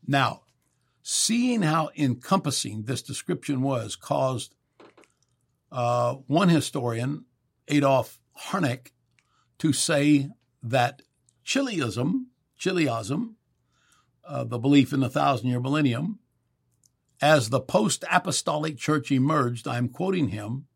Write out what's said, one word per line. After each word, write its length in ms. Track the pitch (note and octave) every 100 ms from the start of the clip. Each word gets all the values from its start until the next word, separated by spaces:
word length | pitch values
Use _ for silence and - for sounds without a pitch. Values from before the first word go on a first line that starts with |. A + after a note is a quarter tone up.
| -
Now, 380 | C#3 B2+ - _ _ _ _ _ _
seeing 640 | - - - A3+ B3 A#3
how 260 | E3 D#3+ D#3 -
encompassing 840 | C#3+ B2 - G3 D#3 C3 A2+ G#2+
this 180 | G#2+ A#2
description 600 | - B2 - F3 - C#3
was 320 | C3+ C3 A2 -
caused, 580 | - C#3+ C3+ B2+ - _ _ _ - _ _ _ _ _ _ _ _
uh, 420 | B2+ A#2+ A#2+ A#2+ C3+ C3+
one 220 | C#3+ F#3+
historian, 760 | E3 - D3 A#2+ A2+ B2+ D3 - _ _ _ -
Adolf 520 | D3 C#3 C3+ A#2 - _ -
Harnack, 520 | - G3 D#3 B2 - _ _ _ _ _ _ _
to 160 | D#3+
say 560 | C3+ - D3+ D3 D3 C#3 - _ _
that 400 | A#2 B2+ B2 - - _ _ _
Chiliasm, 840 | - C4+ C#4 F#3+ B2 G#2+ C#3 C4 B3+ _ _ _
Chiliasm, 800 | F#3 F#3 D3+ A2+ G2+ C#3+ A#3 - _ _ _ _ _ _ _ _
uh, 200 | - C#3
the 160 | A#2+ A#2+
belief 340 | B2 C#3+ B2+
in 60 | C#3
the 100 | B2+
thousand-year 500 | D3 C#3+ B2+ A#2 B2
millennium, 600 | B2+ D3 D3 A#2+ E3 G#3+ _ _ _ _ _ _ _ _ _ _
as 280 | C#3+ D#3 A2
the 100 | B2+
post-apostolic 1160 | - F#3 G#3+ - E3+ F3 - - - D3+ D#3 C#3+
church 340 | - D3+ C3
emerged, 560 | C3+ C3+ D#3 B2 A#2+ -
I'm 220 | A#2+ A#2+
quoting 400 | - F#3 F#3 C3
him 380 | G2 G#2+ B2+ C3+